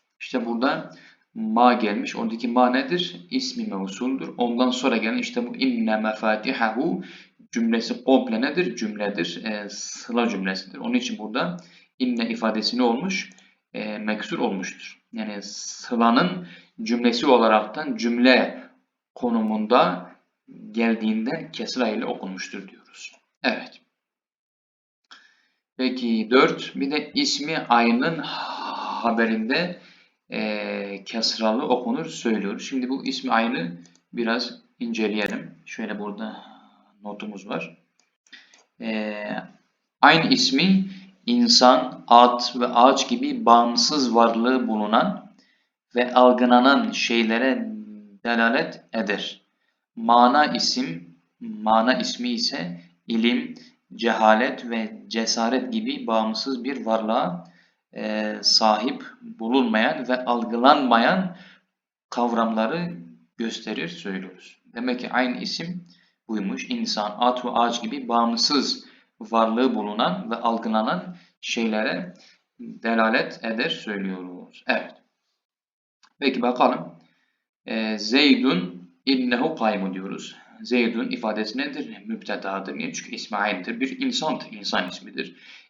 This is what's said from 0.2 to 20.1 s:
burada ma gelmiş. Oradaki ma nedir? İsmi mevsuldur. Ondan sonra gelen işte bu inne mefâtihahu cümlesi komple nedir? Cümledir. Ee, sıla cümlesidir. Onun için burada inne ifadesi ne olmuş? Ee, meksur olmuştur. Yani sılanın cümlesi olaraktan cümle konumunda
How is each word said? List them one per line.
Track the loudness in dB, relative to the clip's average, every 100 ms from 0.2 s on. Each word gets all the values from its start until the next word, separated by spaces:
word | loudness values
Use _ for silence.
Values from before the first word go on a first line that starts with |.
| -6 -4 -4
burada | -2 0 -2 -6 -16 -20 _ _ -8
ma | -2 4 4
gelmiş. | 4 0 -2 -4 -4
Oradaki | -6 -4 -2
ma | 4 4
nedir? | 2 0 -2 -4 -8 -6
İsmi | -6 -4 -6 -6
mevsuldur. | -6 -8 -6 -4 -4 -6 -4
Ondan | -2 2 0
sonra | 2 0 0
gelen | 0 -2
işte | -4 -4 -4
bu | -2
inne | 0 0 2 0
mefâtihahu | 0 0 0 0 -2 0 0 0 -2 -2 -6 -16 -20 _ _
cümlesi | -2 2 2 0 -4
komple | 2 2 2 -2
nedir? | -2 0 -2 -2
Cümledir. | -6 -4 -4 -2 -4 -6 -8
Ee, | -8 -8
sıla | -12 -12 -14 -6 -2 0
cümlesidir. | 0 -4 -4 -8 -10
Onun | -2
için | -2 -2 -8
burada | -6 -4 -4 -6 -12 -20 _ -4
inne | -2 -2 -2
ifadesi | -2 -2 0 -2 2
ne |
olmuş? | 2 2 -2 -4 -8 -14 _ _ _
Ee, | -10 -8 -6
meksur | -4 -4 -4 -2
olmuştur. | -2 -2 -6 -12 -18 -20 _
Yani | -10 -8 -10
sılanın | -12 -14 -14 -12 -6 2 4 4 2 0 -10 -18 -20 -10
cümlesi | -2 2 2 2 6
olaraktan | 6 8 4 2 -6 -6 -2
cümle | 0 4 8 8 4 -4 -16 _ _ _ _ -6
konumunda | -2 0 0 -2 4 4 4 0 -8